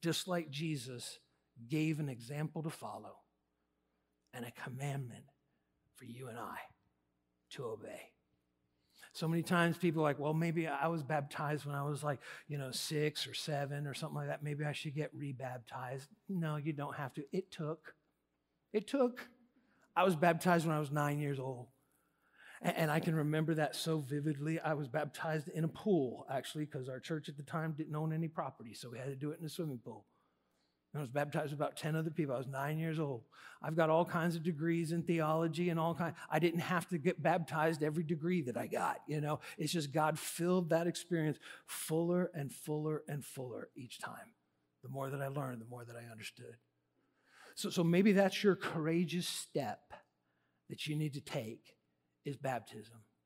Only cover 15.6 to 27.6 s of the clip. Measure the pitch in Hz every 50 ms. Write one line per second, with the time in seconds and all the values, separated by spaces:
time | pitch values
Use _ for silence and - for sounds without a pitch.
15.6 | 113 - - 127 127 123 135 135 139 - - _ _ - 196 175 165 156 151 151
16.6 | 143 160 147 143 143 143 - - 143 127 - 156 143 - - 185 190 - - -
17.6 | 156 147 165 165 _ - - _ _ _ _ _ _ _ _ _ _ _ _ _
18.6 | _ _ - 220 - - - 277 247 247 247 - - - - _ _ _ _ _
19.6 | _ _ _ _ _ _ _ 170 185 196 175 147 180 170 165 165 - 185 175 170
20.6 | 151 165 156 151 151 135 147 151 147 147 147 147 147 143 143 131 131 135 127 120
21.6 | 120 - _ _ _ _ _ _ _ _ _ _ _ _ _ - - - - -
22.6 | - 175 - - 160 151 147 165 - 170 160 160 147 151 156 156 160 160 160 156
23.6 | 151 - - - - 165 160 156 139 123 147 147 143 156 147 135 147 156 160 160
24.6 | 156 151 147 151 147 120 131 156 147 151 - - - 160 156 156 - - - 160
25.6 | 160 156 - - - 214 190 160 131 117 107 - - - 139 131 - - - 151
26.6 | 151 - - 139 127 135 131 127 - - 165 156 156 - 143 143 143 - - 160